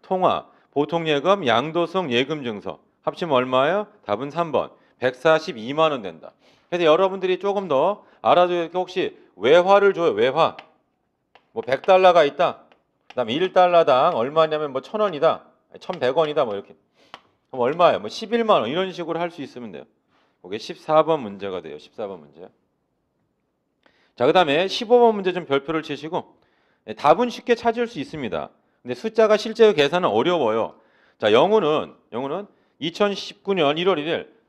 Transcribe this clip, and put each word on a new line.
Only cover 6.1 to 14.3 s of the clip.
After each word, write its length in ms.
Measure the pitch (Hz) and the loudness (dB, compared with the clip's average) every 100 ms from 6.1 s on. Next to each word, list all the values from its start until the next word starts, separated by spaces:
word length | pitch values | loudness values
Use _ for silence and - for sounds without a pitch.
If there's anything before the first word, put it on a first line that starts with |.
| 80 - _ _ _ _ | -14 -20 _ _ _ _
그래서 160 | 175 | 0
여러분들이 540 | 165 156 190 196 185 180 | 4 4 2 -2 -4 -2
조금 300 | 196 202 190 | -2 -4 -2
더 360 | 135 170 208 _ _ | 0 0 -4 _ _
알아둬야 380 | 110 151 180 175 | 2 4 4 0
될 80 | 165 | -4
게 80 | 175 | -6
혹시 400 | 180 190 131 - _ - | -6 -6 -6 -8 _ -4
외화를 580 | 110 170 180 196 202 | 4 4 6 4 4
줘요. 160 | 165 165 | 2 -2
외화. 440 | 104 123 143 143 90 - _ _ _ _ _ _ _ _ | 0 0 2 0 -2 -20 _ _ _ _ _ _ _ _
뭐 100 | 110 | -10
백 200 | 117 131 | -4 -4
달러가 420 | - 185 185 170 | 4 6 8 6
있다. 380 | 147 143 165 107 _ _ _ _ _ | 2 0 -4 -4 _ _ _ _ _
그다음에 240 | - 117 | -8 -6
일 200 | 135 185 | -4 0
달러당 640 | 185 180 170 160 127 160 143 | 2 4 4 4 4 2 0
얼마냐면 560 | 123 | -2